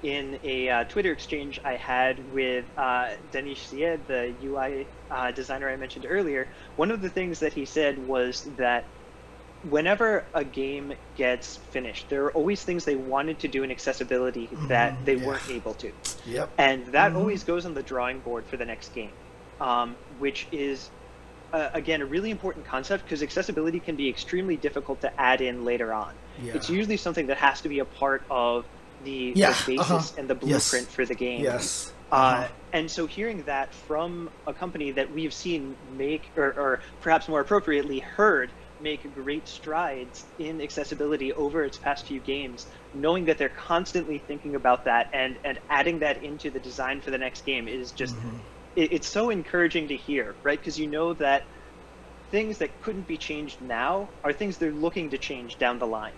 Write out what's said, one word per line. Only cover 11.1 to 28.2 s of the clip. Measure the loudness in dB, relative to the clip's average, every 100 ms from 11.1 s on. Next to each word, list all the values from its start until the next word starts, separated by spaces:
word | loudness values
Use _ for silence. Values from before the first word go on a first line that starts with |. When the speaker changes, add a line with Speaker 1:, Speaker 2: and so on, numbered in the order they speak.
| 0
Speaker 1:
gets | 2 2 -2 -14
finished, | -6 -6 -6 -8 -2
there | 2 2
are |
always | 4 2 2
things | 0 -2 2
they | 0
wanted | 2 0 0 -2
to | -2
do | -2
in | -2
accessibility | -2 -2 -2 2 2 2 0 -6 -6 2
that | 4 4
Speaker 2:
Mm-hmm, | 2 2
Speaker 1:
they | 2
Speaker 2:
yeah. | 2
Speaker 1:
weren't | -2 -4
able | -6 -6 -6
to. | -8 -8 -8 -8 -6
Speaker 2:
Yep. | -4 -4 6
Speaker 1:
And | 6 6 2
that | 6 6
Speaker 2:
Mm-hmm. | 6
Speaker 1:
always | 2 2
goes | 0 -2 0
on | -6
the |
drawing | -4 -2 -2 -2
board | -4 -6 -4
for | -6
the | -6
next | -6 -10 -10
game, | -10 -12 -18 -20 -20 -4
um, | 2 2 2 -4 -14 -2
which | -2 -2 -6
is, | -2 -2 -2 -6 -16 -18 -18 -18 -18 -4
uh, | 0 0
again, | -2 0 0
a | 0
really | 0 -2
important | -2 -4 -6 -4
concept | -4 0 -2 -2
'cause | -4
accessibility | 0 0 0 0 0 0
can | -2 -2
be | 0
extremely | -2 -2 0 2 0
difficult | 0 -2 -4 -2
to | -2 4
add | 6 6
in | 4 0
later | 0 2 2
on. | 0 -2 -8 -16 -10
It's | -6 -4 0
Speaker 2:
Yeah. | 0
Speaker 1:
usually | 2 0
something | 0 0 0
that | 4
has | 4 4
to | -2
be | -2
a | -2
part | 0 2 2